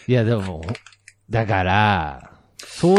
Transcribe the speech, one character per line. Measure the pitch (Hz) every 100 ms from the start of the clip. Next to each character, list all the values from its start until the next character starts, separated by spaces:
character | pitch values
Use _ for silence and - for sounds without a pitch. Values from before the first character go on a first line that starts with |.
| -
い |
や | 123 110
で | 117
も、 | 95 80 82 120 - - - - -
だ | 113 110
か | 101
ら、 | 90 98 107 98 76 67 - - _ -
そ | - -
う | 170